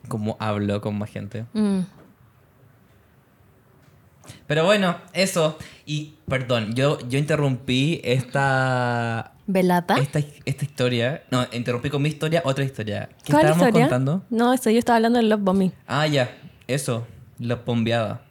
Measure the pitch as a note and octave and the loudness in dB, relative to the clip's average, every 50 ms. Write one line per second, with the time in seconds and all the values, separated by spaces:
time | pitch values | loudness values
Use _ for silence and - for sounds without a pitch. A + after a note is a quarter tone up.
0 | - - - A2 G#2+ G#2+ G#2+ - A2 A2 G#2 G#2 G#2 G2+ G2+ G#2 - G#2+ G#2 G#2 | -10 -6 -6 -4 -4 -4 -4 -4 -4 -2 -2 0 0 0 -2 -2 -2 -4 -4 -4
1 | G#2 - - G#2 G#2 G2+ - A2 A2+ A#2 - G#3+ G#3+ G3+ G3 F#3+ F3+ - - - | -6 -8 -8 -12 -12 -10 -10 -10 -12 -8 -2 -2 0 2 2 0 -2 -4 -8 -20
2 | - - - _ - _ _ _ _ _ _ _ - - - _ _ _ _ _ | -20 -20 -20 _ -20 _ _ _ _ _ _ _ -20 -20 -20 _ _ _ _ _
3 | _ _ _ _ _ _ _ _ _ _ _ _ _ _ _ _ _ _ _ - | _ _ _ _ _ _ _ _ _ _ _ _ _ _ _ _ _ _ _ -20
4 | _ _ _ _ - - - - - _ D3 D#3 D#3+ F#3 G#3+ G#3 G3 F3+ F3 - | _ _ _ _ -20 -20 -20 -20 -8 _ -2 0 4 4 4 4 4 0 -2 -2
5 | - - - E3+ F#3+ F#3+ - F3+ D#3+ D#3 D#3 - - - - - _ - D3+ D3+ | -8 -10 -4 -2 -2 0 2 0 0 0 0 -4 -16 -20 -20 -20 _ -6 -6 -6
6 | D3+ - - _ _ - C3+ B2+ B2+ A#2+ B2+ A#2 A2 G2+ A2+ B2+ C3+ C#3+ - - | -6 -8 -14 _ _ -4 -4 -4 -2 0 -2 -2 0 -2 -2 0 0 0 0 -2
7 | B2+ B2 B2 C#3 D3 C#3+ D#3+ D3+ D3 C#3 C3 A#2+ - - B2 B2+ C3+ D#3 E3+ - | -4 -4 -2 -2 0 0 0 2 2 0 0 -2 -2 -2 0 0 2 0 0 -2
8 | - - B2 C3+ B2 - - C#3 C#3 C#3 C3+ C3 C3 C3 B2+ B2+ B2 B2 A#2+ A#2 | 0 0 0 0 0 -2 -2 0 0 2 2 2 2 0 0 0 0 0 0 -2
9 | A#2 A#2 A2+ A2+ - - - - _ - F#3+ F#3+ F#3 F3+ F3+ F3 E3+ - G3 - | -2 -2 -4 -4 -6 -10 -16 -16 _ -2 0 2 2 4 2 2 2 0 0 0
10 | C#3+ - - D#3 D3 D3 - - - - C3+ - D3 - - - C3 B2 B2 A#2 | 0 0 -2 -4 -4 -4 -10 -12 -8 -8 -6 -6 -6 -8 -2 -2 0 0 2 0
11 | A#2 B2+ D3+ E3+ - - C3 B2+ B2+ - - A#2+ A#2+ B2+ A#2+ A#2+ - D3 C#3 C#3+ | 0 -2 -2 -6 -8 -4 -2 -2 -2 -2 -4 -6 -4 -4 -4 -4 -4 -4 -2 0
12 | C#3 D3+ D3 - D#3 D#3 D#3+ E3 - C3+ C3+ C3+ C#3 C3 - - G#2+ G#2+ G2+ G2+ | -2 -2 -2 -2 -4 0 0 0 0 0 -2 -2 -2 -4 -4 -6 -6 -6 -6 -6
13 | - - - _ _ - - D4 D#4 - D#3 E3+ - B3 A3 - A#3+ - - B2+ | -8 -10 -14 _ _ 2 4 4 6 6 4 4 4 4 6 6 4 4 2 2
14 | C3 C3+ D#3 F#3+ - - A#3+ A3 A#3+ A#3+ B3+ C4 - A3 G#3+ A#3 A#3+ - A#3+ A3+ | 2 0 0 -2 -2 -2 0 2 2 2 2 2 2 2 2 2 2 2 2 4
15 | A3 A3+ A#3+ B3 A3+ G#3+ G#3+ G#3+ G3+ F#3+ F#3 G3 F#3+ F#3 - - - - A2+ C#3 | 4 4 4 4 4 4 2 2 2 2 2 2 2 0 -2 -6 -10 -4 -2 0
16 | D3+ D#3 D3+ C#3 B2 A#2+ - - - - - - - - B2 D3 D3 - A#2+ A2+ | 0 2 2 2 0 0 -4 -16 -20 -20 -20 -20 -8 -4 -4 -4 -2 -2 -4 -4
17 | A#2 - - - - - - - B2 A#2 A#2+ A#2 - - A#2+ A#2 A2+ A2+ A#2 A#2 | -4 -10 -16 -20 -20 -20 -14 -10 -4 -4 -4 -4 -2 -2 0 0 2 2 2 0
18 | A2 G2+ G#2+ - - _ | 0 -2 -4 -10 -12 _